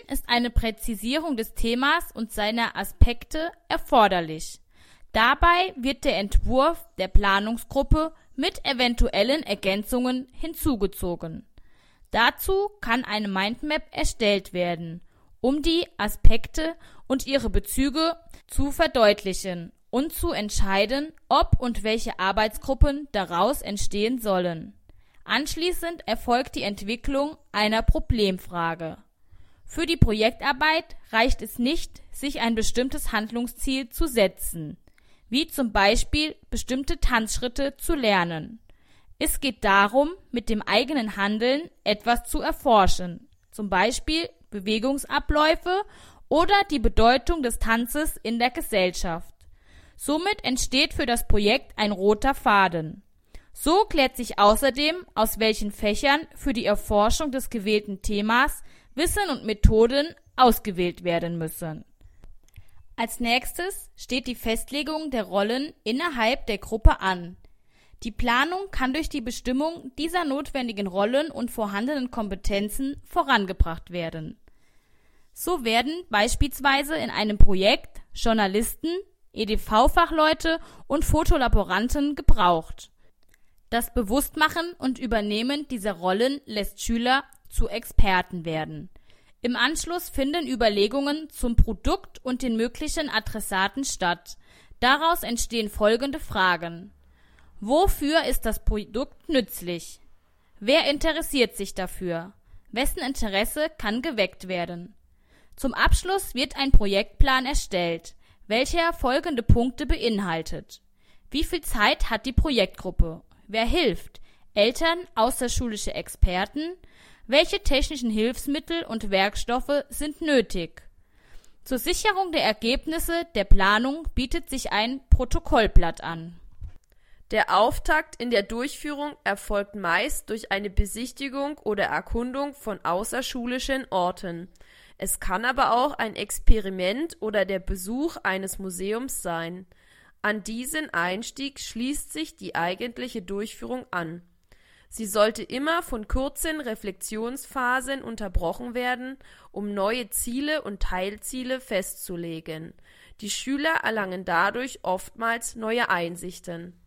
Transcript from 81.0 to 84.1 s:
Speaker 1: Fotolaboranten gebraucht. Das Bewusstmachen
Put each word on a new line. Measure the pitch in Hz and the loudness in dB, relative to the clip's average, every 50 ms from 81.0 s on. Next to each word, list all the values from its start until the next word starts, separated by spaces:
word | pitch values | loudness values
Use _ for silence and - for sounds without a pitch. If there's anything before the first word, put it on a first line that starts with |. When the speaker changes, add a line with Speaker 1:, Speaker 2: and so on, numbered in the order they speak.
| 311 | 0
Speaker 1:
Fotolaboranten | - - 302 339 - - 294 254 233 - 208 190 175 180 196 226 247 - 294 285 294 294 | 2 2 2 4 4 4 4 4 4 4 4 4 4 0 0 0 0 0 0 0 -2 -2
gebraucht. | - 294 - - 220 190 180 175 160 160 - - - - - _ _ - - _ _ _ - _ _ _ - _ _ _ - | 4 8 10 10 10 10 6 4 4 0 -4 -12 -16 -18 -20 _ _ -20 -20 _ _ _ -20 _ _ _ -20 _ _ _ -6
Das | 226 233 226 - - | -4 -4 -4 -2 -2
Bewusstmachen | 247 226 190 | -2 -2 0